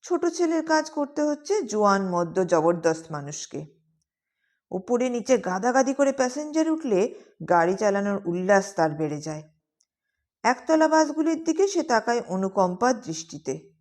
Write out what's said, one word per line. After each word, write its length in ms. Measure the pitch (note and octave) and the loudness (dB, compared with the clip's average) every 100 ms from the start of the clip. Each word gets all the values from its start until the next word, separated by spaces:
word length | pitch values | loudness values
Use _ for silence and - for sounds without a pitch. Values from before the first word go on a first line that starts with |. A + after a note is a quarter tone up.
ছোট 220 | - F4 F4 | -2 -2 -2
ছেলের 400 | E4+ E4+ D#4+ D#4+ | 0 0 0 0
কাজ 240 | D#4 D#4 | -2 0
করতে 320 | D4+ C#4+ D4+ | -6 -4 -2
হচ্ছে 400 | D4+ D4 - G#4 | -2 -2 -2 -4
জোয়ান 460 | B3 G#3+ G#3 G3 F#3+ | -2 2 2 2 0
মদ্য 360 | F3 E3+ F3 F3+ | -2 -2 -2 2
জবরদস্ত 680 | E3 E3 F3 E3 D#3+ - | 2 2 2 0 -2 -6
মানুষকে। 540 | D3+ C#3+ D3 - C#3+ D3+ _ _ _ _ _ _ _ _ _ _ | -12 -10 -14 -12 -12 -14 _ _ _ _ _ _ _ _ _ _
উপরে 380 | F#3 F#3+ A#3+ B3+ | -10 -2 0 0
নিচে 280 | A#3+ B3 B3 | -4 0 0
গাদাগাদি 560 | F#3 F#3 A#3 B3+ C4+ | 0 -2 2 2 2
করে 180 | C4+ C4+ | 2 0
প্যাসেঞ্জার 580 | C4+ B3+ C4 D4+ D#4 D#4+ | 2 -2 -2 -4 0 0
উঠলে 440 | D#4 C#4+ F#3 A3 - - _ D#3+ | -2 0 0 0 -4 -20 _ 0
গাড়ি 260 | F3 E3 | 2 2
চালানোর 480 | F#3+ G#3+ G3 G3+ G3 F3 | 2 0 0 -2 -4 -4
উল্লাস 480 | F3 F#3 G3 G3 | -4 2 2 2
তার 160 | - D#3+ | -2 -2
বেড়ে 300 | D3+ D#3 D3 | 0 -6 -6
যায়। 220 | D#3 D#3 D3+ _ _ _ _ _ _ _ _ _ | -10 -12 -16 _ _ _ _ _ _ _ _ _
একতলা 460 | A3 B3+ - D#4+ D#4 | -2 -2 2 4 6
বাসগুলির 560 | D#4+ D4+ D4+ D#4+ D#4+ | 4 2 0 -2 -2
দিকে 240 | D#4+ D#4+ G4 | -2 2 2
সে 140 | F#4 | 2
তাকায় 400 | D#4 A3+ A3+ A#3+ - | 2 0 2 -2 -2
অনুকম্পার 720 | F#3+ F#3+ G3 F#3 F3+ A#3+ C4 | -4 -2 2 0 2 0 0
দৃষ্টিতে। 680 | - D#3+ - - - C3+ - _ | -4 -10 -10 -12 -8 -8 -12 _